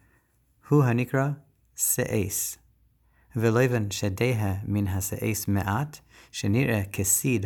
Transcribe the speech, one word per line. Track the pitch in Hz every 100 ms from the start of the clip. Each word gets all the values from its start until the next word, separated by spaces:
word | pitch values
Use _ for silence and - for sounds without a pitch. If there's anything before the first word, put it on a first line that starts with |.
| _ _ _ _ _ _ -
הוא | 147
הנקרא | 127 117 123 135 139 147 - _ _ -
שאעס. | - - 123 113 92 - - - _ _ _ _ _ _ _ 120
ולובן | 113 113 131 120 104
שדהה | - 104 98 123 117 104 95
מן | 107 104 98
השאעס | 98 95 101 110 104 -
מעט, | 101 95 104 147 - - - -
שנראה | - 101 110 135 110 95
כסיד | - 95 - 139 117